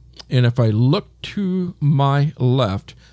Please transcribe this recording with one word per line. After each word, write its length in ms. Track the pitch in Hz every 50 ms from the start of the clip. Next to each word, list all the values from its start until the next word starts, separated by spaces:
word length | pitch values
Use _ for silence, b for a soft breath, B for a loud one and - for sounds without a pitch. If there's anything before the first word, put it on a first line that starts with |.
| - - - - - -
And 160 | 139 123 123
if 140 | 117 117 127
I 80 | 117
look 540 | 110 107 113 120 131 170 208 - - _ _
to 540 | - - - 208 196 180 185 185 180 180 - -
my 540 | 147 143 135 135 139 139 139 143 143 156 -
left, 580 | - 127 123 127 135 120 95 95 - - - b b b b